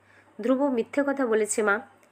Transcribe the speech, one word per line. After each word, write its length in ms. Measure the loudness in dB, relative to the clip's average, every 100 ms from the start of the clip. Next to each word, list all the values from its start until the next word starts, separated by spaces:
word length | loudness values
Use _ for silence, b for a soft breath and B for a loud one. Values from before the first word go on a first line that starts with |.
| b b b -4
"ধ্রুব 260 | 0 0 0
মিথ্যে 360 | -2 -2 -2 -2
কথা 180 | 0 0
বলেছে 360 | 0 0 0
মা," 180 | 0 0 -4 _ b